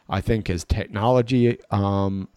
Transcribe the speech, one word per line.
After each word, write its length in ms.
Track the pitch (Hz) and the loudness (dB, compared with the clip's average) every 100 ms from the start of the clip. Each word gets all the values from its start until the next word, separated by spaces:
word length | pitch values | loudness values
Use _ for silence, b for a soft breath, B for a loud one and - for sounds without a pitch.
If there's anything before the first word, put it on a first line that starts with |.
| - | -6
I 100 | 95 | -4
think 300 | 120 110 95 | -2 -2 -2
as 160 | 87 | -4
technology, 920 | - 110 - 101 113 127 117 127 120 - - | -4 -4 -4 -2 2 2 2 2 2 0 -4
um, 560 | 101 98 98 98 98 92 | -2 0 0 0 -4 -8